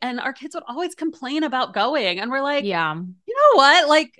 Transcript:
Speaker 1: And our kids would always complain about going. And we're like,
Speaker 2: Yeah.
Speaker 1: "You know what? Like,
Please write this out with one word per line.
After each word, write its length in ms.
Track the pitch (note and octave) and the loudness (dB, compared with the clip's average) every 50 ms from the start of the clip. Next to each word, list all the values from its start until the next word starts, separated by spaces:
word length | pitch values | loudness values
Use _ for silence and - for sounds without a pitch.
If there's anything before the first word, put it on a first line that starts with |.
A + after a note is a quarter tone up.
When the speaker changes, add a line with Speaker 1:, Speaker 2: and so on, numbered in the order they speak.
Speaker 1:
And 180 | A#3 B3+ A#3+ B3 | -10 -8 -8 -6
our 140 | - C4+ | -8 -8
kids 220 | B3+ - B3+ D4+ - | -8 -10 -14 -14 -14
would 100 | E4 - | -14 -14
always 280 | - A#3+ D4+ F4+ F4 - | -12 -10 -8 -8 -8 -8
complain 480 | - D#4+ D#4+ - - B3+ B3 C#4+ D#4 | -8 -8 -8 -8 -8 -10 -6 -4 -4
about 320 | D#4 C#4+ B3+ B3+ A#3+ - F#3+ | -4 -2 -2 -4 -4 -4 -2
going. 440 | G#3 G#3 B3+ D4+ D4 A3 F#3 F3 F#3 | -2 -2 -2 -2 -2 -2 -2 -2 -4
And 100 | G#3 A#3+ | -6 -6
we're 100 | C4 C4+ | -4 -4
like, 220 | C#4 C#4+ D4 C#4+ C#4+ | -2 -2 -2 -2 -4
Speaker 2:
Yeah. 300 | - F#3 E3+ E3 D#3 D#3 | -4 -2 -2 -2 -4 -4
Speaker 1:
"You 400 | E3 F3+ F3+ F#3 _ _ - A#4+ | -6 -10 -12 -16 _ _ -6 0
know 220 | C#5 D5 D5 B4 E4 | 4 4 6 6 8
what? 280 | C4+ C#4 D#4 F4+ D#4+ D4 | 6 6 6 6 6 4
Like, 300 | D4+ D#4 D#4 - _ | 4 2 2 0 _